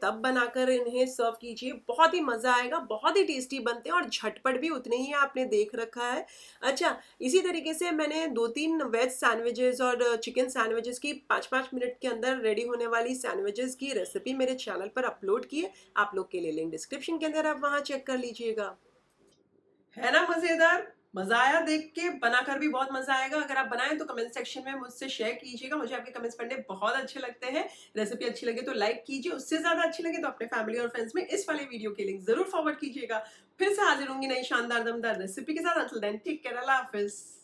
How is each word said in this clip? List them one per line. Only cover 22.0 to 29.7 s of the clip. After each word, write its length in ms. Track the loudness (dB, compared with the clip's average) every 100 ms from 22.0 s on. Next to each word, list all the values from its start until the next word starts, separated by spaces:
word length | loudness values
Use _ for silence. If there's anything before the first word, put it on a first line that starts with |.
| -4 0
बनाकर 400 | 2 2 2 0
भी 80 | 0
बहुत 220 | 0 0
मज़ा 220 | -2 0 0
आएगा। 240 | 2 -2
अगर 180 | 0 0
आप 80 | 0
बनाएं 300 | 0 0 0
तो 80 | -4
कमेंट 260 | -4 -6
सेक्शन 300 | -6 -8 -8 -8
में 80 |
मुझसे 360 | -8 -10 -10 -8
शेयर 240 | -4 -4
कीजिएगा, 440 | -4 -10 -12 -6 -4
मुझे 180 | -4 -6
आपके 160 | -8
कमेंट्स 240 | -8 -8 -6
पढ़ने 200 | -8 -8 -8
बहुत 260 | -2 0 0
अच्छे 240 | -4 -8
लगते 280 | -10 -8 -4
हैं। 200 | -2 -4 -10 -8 -4
रेसिपी 280 | -2 -2 -4
अच्छी 220 | -2 -4
लगे 140 | -2
तो 120 | -2
लाइक 300 | 0 0 0 -6
कीजिए, 240 | -6 -4
उससे 260 | -6 -2 0
ज़्यादा 260 | 2